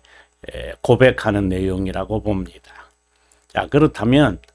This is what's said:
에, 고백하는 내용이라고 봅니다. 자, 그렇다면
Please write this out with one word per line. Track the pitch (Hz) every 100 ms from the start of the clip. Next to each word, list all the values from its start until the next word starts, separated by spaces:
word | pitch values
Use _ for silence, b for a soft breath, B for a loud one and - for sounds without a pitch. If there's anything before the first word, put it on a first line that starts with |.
| b b b _ -
에, | - 80 85
고백하는 | - 117 127 120 110 101 95
내용이라고 | 92 95 92 95 92 95 110
봅니다. | 107 98 92 - - - - _ _ _ _ _ _
자, | - 95
그렇다면 | 143 156 - 110 135 135 87 -